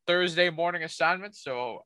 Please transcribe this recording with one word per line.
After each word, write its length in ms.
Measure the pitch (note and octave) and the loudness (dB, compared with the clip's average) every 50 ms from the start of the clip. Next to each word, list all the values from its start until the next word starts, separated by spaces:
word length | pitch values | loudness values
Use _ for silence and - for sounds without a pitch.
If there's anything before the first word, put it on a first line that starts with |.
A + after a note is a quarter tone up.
| - | 0
Thursday 420 | - F3 F3+ F3+ F3+ D#3+ E3 F3 F3+ | 2 2 2 2 2 2 2 2 2
morning 360 | E3 D#3 E3+ E3+ F3 F3 D#3+ | 2 0 -2 -2 -2 -2 -6
assignments, 580 | E3 - - E3 D#3+ F3+ F#3 F#3+ G#3 G#3 - - | -6 -4 0 2 2 2 0 -4 -14 -16 -12 -8
so 380 | D3 C3 B2 B2 B2 A2 - - | -6 -4 -4 -4 -6 -6 -10 -10